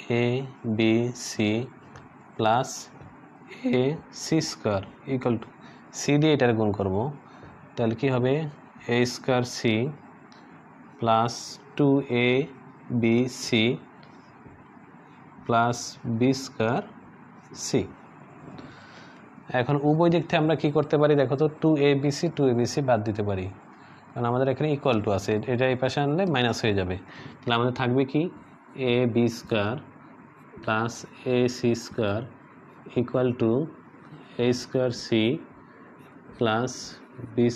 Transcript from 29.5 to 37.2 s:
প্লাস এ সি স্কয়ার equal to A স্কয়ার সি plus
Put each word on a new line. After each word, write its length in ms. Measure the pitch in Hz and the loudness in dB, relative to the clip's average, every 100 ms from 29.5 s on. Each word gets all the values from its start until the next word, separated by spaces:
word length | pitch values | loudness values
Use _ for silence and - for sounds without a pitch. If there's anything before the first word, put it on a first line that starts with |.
| 110 101 139 - - - - - - - - | -2 -2 -4 -10 -20 -20 -20 -20 -20 -20 -10
প্লাস 300 | - 110 117 - - - 131 123 | -4 -2 -2 -6 -18 -10 -2 2
এ 20 | 123 123 | 2 0
সি 140 | 120 117 | -2 -2
স্কয়ার 360 | - - 107 104 135 - - - - - - - | -4 -2 -2 -2 -6 -16 -20 -20 -20 -20 -8 -4
equal 280 | 120 131 127 123 | -2 0 0 0
to 120 | 113 120 156 - - - - - - - | 0 0 -2 -8 -20 -20 -20 -20 -12 -2
A 20 | 120 123 | 0 0
স্কয়ার 300 | - 131 127 113 | -2 -2 -2 -2
সি 180 | - 113 110 160 - - - - - - - - - - | 0 2 2 0 -6 -20 -20 -20 -20 -20 -20 -20 -14 -2
plus 320 | 113 110 123 - - - - 131 | 0 0 -2 -8 -16 -18 -20 -16